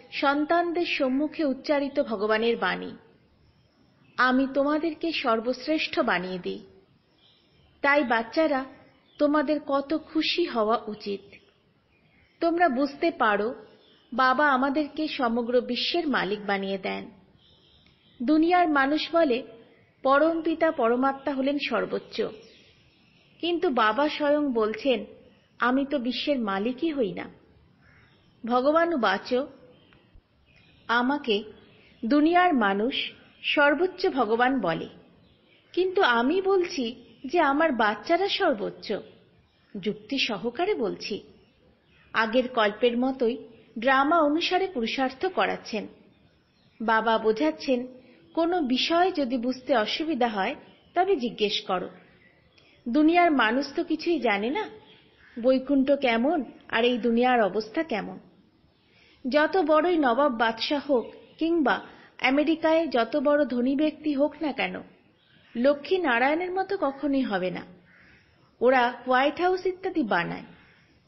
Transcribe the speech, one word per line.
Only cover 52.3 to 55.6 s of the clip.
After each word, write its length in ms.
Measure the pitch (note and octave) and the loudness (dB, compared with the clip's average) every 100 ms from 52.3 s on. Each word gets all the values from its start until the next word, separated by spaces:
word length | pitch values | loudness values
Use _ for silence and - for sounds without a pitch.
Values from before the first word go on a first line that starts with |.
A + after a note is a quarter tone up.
| _ _ _ _ _ B3 | _ _ _ _ _ -2
দুনিয়ার 420 | C4 D#4 F4 F4 | 4 6 6 6
মানুষ 440 | C#4 A3 B3 D4 - | 4 2 2 -2 -4
তো 80 | |
কিছুই 360 | E4 D#4 E4+ E4 | -4 -2 -2 0
জানে 300 | A3+ G3+ A3 | 0 0 -2
না, 180 | F#4 G#4 - - - _ _ - A#3+ | -4 -6 -10 -20 -20 _ _ -20 -2
বৈকুণ্ঠ 480 | A#3+ C4 | 2 2